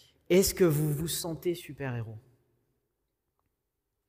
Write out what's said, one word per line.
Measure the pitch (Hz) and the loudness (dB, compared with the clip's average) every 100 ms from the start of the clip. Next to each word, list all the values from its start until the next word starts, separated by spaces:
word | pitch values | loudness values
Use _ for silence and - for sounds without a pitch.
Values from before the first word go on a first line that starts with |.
| _ _ - | _ _ 2
est-ce | 175 190 | 4 4
que | - 180 | 4 4
vous | 147 151 | 4 0
vous | 147 160 | -2 -4
sentez | - 175 151 180 170 | -6 -6 -6 -4 -6
super-héros ? | - 139 135 120 110 110 - _ _ _ _ _ _ _ _ _ _ _ _ _ _ _ _ _ | -8 -10 -6 -6 -8 -12 -20 _ _ _ _ _ _ _ _ _ _ _ _ _ _ _ _ _